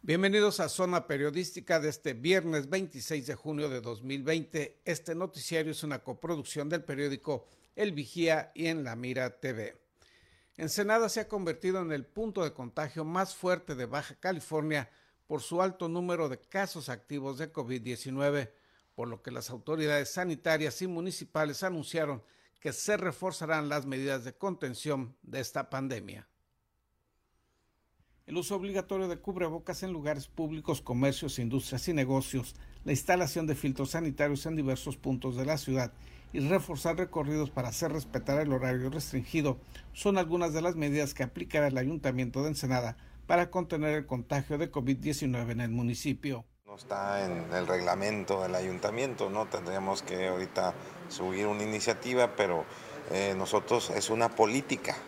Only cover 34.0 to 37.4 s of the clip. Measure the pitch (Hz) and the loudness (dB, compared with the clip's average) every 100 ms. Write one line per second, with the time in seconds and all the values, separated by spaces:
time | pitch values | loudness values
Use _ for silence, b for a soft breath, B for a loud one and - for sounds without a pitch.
34 | 160 139 147 139 160 160 139 131 - 127 | -2 2 2 2 0 0 0 0 -4 -4
35 | 135 127 131 123 131 151 - 131 120 - | -2 0 0 -2 0 0 0 0 0 -4
36 | B B B - 139 185 - 147 170 170 | B B B 0 4 4 2 0 0 0
37 | 180 165 143 151 | 0 0 0 0